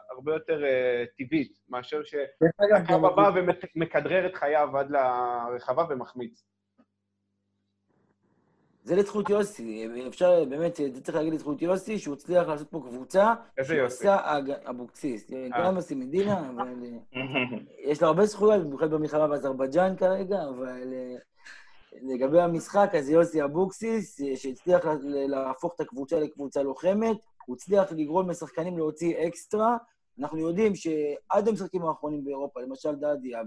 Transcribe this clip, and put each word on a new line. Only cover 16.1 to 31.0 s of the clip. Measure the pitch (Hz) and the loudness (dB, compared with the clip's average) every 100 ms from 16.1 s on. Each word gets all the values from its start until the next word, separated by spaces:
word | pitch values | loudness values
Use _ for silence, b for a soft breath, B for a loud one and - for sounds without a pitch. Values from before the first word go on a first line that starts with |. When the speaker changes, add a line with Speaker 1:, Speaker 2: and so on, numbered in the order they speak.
| 170 202 196 139 | 0 0 0 -2
Speaker 3:
אבל, | 120 123 123 120 117 - 127 | -6 -8 -8 -12 -14 -12 -10
אה, | |
Speaker 4:
<laughs> | 131 135 127 110 - - 135 | -4 -2 -2 -4 -10 -8 -4
Speaker 3:
יש | 151 | 2
לו | 165 | 4
הרבה | 156 208 | 4 2
זכויות, | 202 208 214 | 4 4 4
במיוחד | 156 135 160 | 2 -2 0
במלחמה | 156 151 147 151 | 0 0 2 2
באזרבייג'אן | 143 135 131 135 151 190 185 | 2 -2 -2 0 2 2 2
כרגע, | 185 190 190 196 147 | 2 2 -2 -4 -4
אבל, | 127 127 127 127 | -8 -10 -10 -10
אה, | 127 127 123 - _ B B B B B - | -10 -10 -12 -16 _ B B B B B -14
לגבי | 131 127 135 165 | -6 -2 4 4
המשחק, | 175 165 - 202 196 170 | 4 0 0 4 4 2
אז | 139 | 4
יוסי | 160 170 156 | 4 6 2
אבוקסיס, | 143 156 185 - 226 226 175 - | 0 0 -2 -2 -4 -2 -4 -6
אה, | 139 131 | -6 -4
שהצליח | 139 123 170 180 165 | -6 -6 2 4 4
לה-, | 151 | -2
ל-, | 143 143 139 | -2 -4 -2
להפוך | 135 131 131 175 - | -2 -4 -4 -6 -6
את | |
הקבוצה | 147 123 139 165 | -8 -8 -2 -2
לקבוצה | 151 - 139 143 | -2 -4 -6 -2
לוחמת, | 139 131 175 202 226 214 - _ - | -4 0 0 2 0 -2 -6 _ -12
הוא | 123 | -12
הצליח | - 196 190 | 2 2 2
לגרום | 160 147 175 185 | 0 -2 0 0
לשחקנים | 165 156 - 175 175 | -4 -6 -6 -6 -2
להוציא | 156 156 170 156 165 | -4 -2 -2 0 -2
אקסטרה. | - - 214 220 240 b b _ - | -4 -6 0 2 2 b b _ -10
אנחנו | 147 160 | -8 -4
יודעים | 160 175 220 185 | -2 2 2 2
שעד | 170 156 | -2 -2